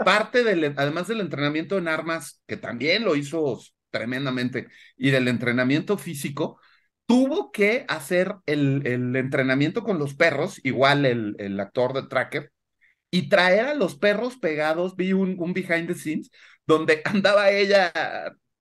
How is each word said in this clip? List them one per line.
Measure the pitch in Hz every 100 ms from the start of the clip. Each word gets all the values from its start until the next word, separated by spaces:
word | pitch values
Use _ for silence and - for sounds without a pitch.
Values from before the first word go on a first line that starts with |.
parte | 196 208 220 247
del, | 226 180 147 143
además | 143 165 180
del | 226
entrenamiento | 175 139 143 151 165 196
en | 170
armas, | 160 160 165 - - -
que | 107
también | - 117 147 202 214
lo | 143
hizo | 143 165 147 104 - _ _
tremendamente, | 110 113 127 139 127 123 123 - - - -
y | 135
del | 135 123
entrenamiento | 117 117 120 127 151 - 196
físico, | 175 147 156 139 185 - _ _ _ _ -
tuvo | 247 269 330 -
que | - 202 247 -
hacer | 156 - 180 185 - -
el, | 147 139 135 120
el | 123 123 131
entrenamiento | 135 139 131 131 151 226
con | 220 175
los | 143 139
perros, | 165 135 185 -
igual | 131 113 135 143 139
el, | 120 104 101
el | 101 98
actor | 98 - 123
de | 135 -
Tracker, | 127 120 143 143 _ _ _ _ _ -
y | 180 143
traer | 190 180 196 254
a | 302
los | 180 -
perros | 208 202 247 -
pegados. | 170 151 151 160 185 185
Vi | 185
un, | 190 190 180
un | 170
behind | 180 175 165 170
the | 175
scenes | 156 151 - _ - _ -
donde | 156 160 156
<laughs> | -
andaba | 202 196 208 202
ella | 202 202 196 175 160 127 95 - - _ _